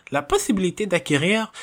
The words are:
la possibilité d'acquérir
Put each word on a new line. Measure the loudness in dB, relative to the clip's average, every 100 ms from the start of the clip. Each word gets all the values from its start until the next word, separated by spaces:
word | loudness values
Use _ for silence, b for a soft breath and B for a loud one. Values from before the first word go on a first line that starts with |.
| b
la | -6
possibilité | 0 0 2 0 0 -2 -2
d'acquérir | -2 0 0 2 0 -2 B